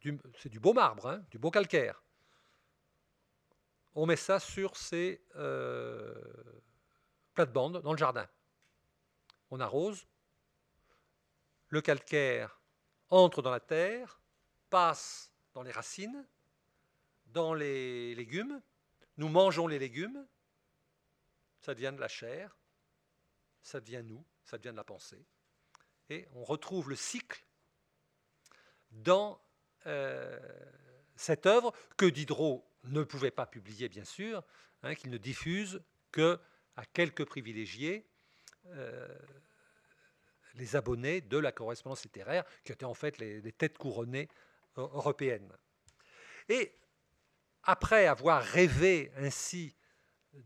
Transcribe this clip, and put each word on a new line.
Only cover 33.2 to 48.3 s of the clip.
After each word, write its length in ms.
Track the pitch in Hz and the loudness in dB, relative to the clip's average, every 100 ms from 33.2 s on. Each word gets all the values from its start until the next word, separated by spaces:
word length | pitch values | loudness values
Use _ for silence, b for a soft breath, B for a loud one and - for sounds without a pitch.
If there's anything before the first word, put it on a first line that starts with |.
| 131 | -4
pas 160 | - 123 | -4 -8
publier, 420 | 117 98 107 120 | -10 -16 -10 -8
bien 160 | 101 | -8
sûr, 380 | 92 - 208 214 - b b b | -16 -12 -8 -8 -12 b b b
hein, 120 | 123 | -10
qu'il 160 | 151 131 | -8 -8
ne 80 | 120 | -10
diffuse 640 | 110 131 160 185 208 190 - _ _ | -8 -8 -4 -4 -4 -10 -16 _ _
que 300 | - 160 175 b b b - | 4 4 4 b b b -18
à 100 | 113 | -8
quelques 380 | - 170 - | 0 0 0
privilégiés, 840 | 147 - 113 107 104 104 151 208 214 b b b b b 180 | -8 -8 -10 -10 -10 -8 -6 -6 -10 b b b b b -20
euh, 520 | 160 123 123 - - - 139 _ b b b b b b b b b _ | -14 -14 -14 -16 -18 -20 -20 _ b b b b b b b b b _
les 200 | 120 120 | -14 -4
abonnés 460 | - 107 120 131 180 | -2 0 -2 -2 -4
de 160 | 120 135 | -2 0
la 160 | 143 | 0
correspondance 520 | - 113 120 131 135 | -4 -8 -8 -10 -12
littéraire, 400 | 113 - 98 170 151 B | -12 -14 -4 -2 -2 B
qui 80 | - | -14
étaient 120 | 113 | -10
en 100 | 131 | -10
fait 240 | 113 151 - | -6 -8 -6
les, 240 | 110 104 | -10 -10
les 100 | 110 | -10
têtes 240 | - 156 - | -2 -2 -2
couronnées, 520 | 135 110 117 131 147 b b b b - | -6 -4 -4 -6 -8 b b b b -10
euh, 40 | |
européennes. 680 | 135 139 139 135 135 113 98 92 _ _ _ _ B B B B B | -10 -4 -2 0 0 -2 -6 -20 _ _ _ _ B B B B B
Et 260 | 247 226 _ _ _ _ _ _ _ _ _ | 0 0 _ _ _ _ _ _ _ _ _
après 440 | - 185 - 220 185 | 4 4 8 8 8
avoir 360 | 135 139 | 6 6